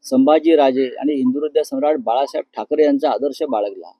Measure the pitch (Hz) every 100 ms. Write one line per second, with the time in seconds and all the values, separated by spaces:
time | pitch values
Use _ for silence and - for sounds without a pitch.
0 | - 131 135 160 156 160 139 131 131 117
1 | 135 143 127 135 151 151 147 135 147 156
2 | 117 120 139 156 - - 107 151 151 139
3 | 147 107 131 127 151 110 104 95 85 92